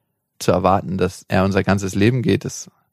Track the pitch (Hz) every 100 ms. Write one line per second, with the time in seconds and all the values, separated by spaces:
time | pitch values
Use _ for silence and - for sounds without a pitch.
0 | _ _ _ - - 90 92 98 - 95
1 | - - - 98 95 98 92 101 98 98
2 | 104 127 110 98 - - - _ _